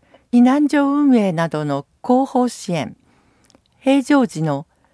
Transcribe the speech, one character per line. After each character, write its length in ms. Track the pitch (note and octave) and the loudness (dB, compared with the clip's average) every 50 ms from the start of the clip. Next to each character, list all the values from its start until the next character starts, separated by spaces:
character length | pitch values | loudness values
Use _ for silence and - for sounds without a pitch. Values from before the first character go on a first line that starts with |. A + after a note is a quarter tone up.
| _ _ _ _ _ _ | _ _ _ _ _ _
避 100 | - A#3+ | 2 4
難 260 | A#3+ B3+ C4 D4 D4+ C#4 | 4 4 4 2 0 0
所 200 | - D4 C#4+ C#4 | 0 0 0 0
運 280 | C#4 D4 D4 C#4 B3+ | 0 0 2 2 2
営 160 | A#3 G#3 F#3+ | 2 2 0
な 160 | E3+ D#3+ E3 D#3+ | -2 -2 -4 -4
ど 160 | - D3+ D3+ | -4 -6 -4
の 220 | D3 C#3 C#3 - _ _ _ | -4 -6 -6 -8 _ _ _
後 240 | - - B3 B3+ C4+ | -2 0 0 0 0
方 220 | - - B3+ B3+ A#3+ | 0 -2 -2 -2 -2
支 240 | - - - - | -4 -10 -10 -6
援、 240 | F3 D#3 B2 - - _ _ _ _ _ _ _ _ _ _ _ _ _ _ _ _ _ | -6 -6 -6 -8 -12 _ _ _ _ _ _ _ _ _ _ _ _ _ _ _ _ _
平 240 | _ C4+ C4+ C#4+ | _ 2 2 2
常 240 | B3 - D4 C#4 B3 | 2 2 2 2 2
時 160 | G3+ - D#3 | 0 -2 -6
の 240 | D#3+ D#3 C#3+ C#3 D3+ _ _ _ _ _ | -4 -4 -4 -6 -8 _ _ _ _ _